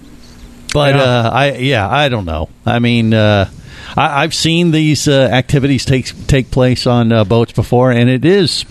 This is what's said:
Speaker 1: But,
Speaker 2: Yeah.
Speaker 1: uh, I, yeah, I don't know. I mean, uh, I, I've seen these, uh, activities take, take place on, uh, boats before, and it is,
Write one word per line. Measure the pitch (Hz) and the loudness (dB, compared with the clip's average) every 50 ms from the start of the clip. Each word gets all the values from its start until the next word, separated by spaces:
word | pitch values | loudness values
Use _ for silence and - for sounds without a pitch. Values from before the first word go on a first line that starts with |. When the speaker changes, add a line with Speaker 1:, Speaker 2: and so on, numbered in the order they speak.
| - - - - - - - - - - - - - - - | -20 -20 -20 -20 -20 -20 -20 -20 -20 -20 -20 -18 -10 -4 -2
Speaker 1:
But, | 147 143 139 139 | 0 2 2 2
Speaker 2:
Yeah. | 139 135 | 2 2
Speaker 1:
uh, | 123 123 120 113 113 117 | 2 0 0 0 -2 0
I, | 127 139 143 135 | 0 -2 -2 -2
yeah, | 123 127 139 139 110 95 98 | -2 -2 -2 0 0 -2 0
I | 120 143 151 139 | 0 0 0 0
don't | 123 110 95 | -2 -4 -4
know. | 82 80 78 80 - - - - | -6 -6 -6 -6 -8 -10 -8 -4
I | 120 117 120 | -2 0 0
mean, | 120 120 120 117 113 110 113 | 0 0 2 2 2 2 2
uh, | 110 107 107 104 101 95 - - - - - - - - - - | 2 2 2 2 2 0 -2 -4 -10 -20 -20 -20 -20 -18 -8 -4
I, | - 139 160 143 139 151 | -2 -2 -2 -2 -2 -4
I've | 165 - | -4 -4
seen | - - 165 165 170 175 170 | -4 -2 -2 0 0 0 0
these, | 151 156 156 151 151 127 - 147 | 0 0 0 0 0 0 0 2
uh, | 143 135 131 110 107 | 2 2 2 2 0
activities | 131 - - - 143 120 143 139 117 - | 0 0 0 0 0 0 0 0 -2 0
take, | - 139 131 117 - - - - | 0 -2 -2 -2 -6 -10 -10 -4
take | - 147 135 127 - | 0 0 0 0 0
place | - 135 127 127 127 - - | 0 0 2 2 0 0 0
on, | 127 123 120 117 113 | 0 0 2 2 2
uh, | 113 113 107 | 2 2 2
boats | 92 117 113 117 - - | 2 2 0 0 0 -2
before, | - 113 - 127 123 127 131 | -4 -2 0 2 2 2 2
and | 120 117 120 123 | 2 2 2 2
it | 127 127 123 | 2 2 2
is, | 160 190 202 180 - - - - - | 2 2 2 2 0 -2 -4 -8 -8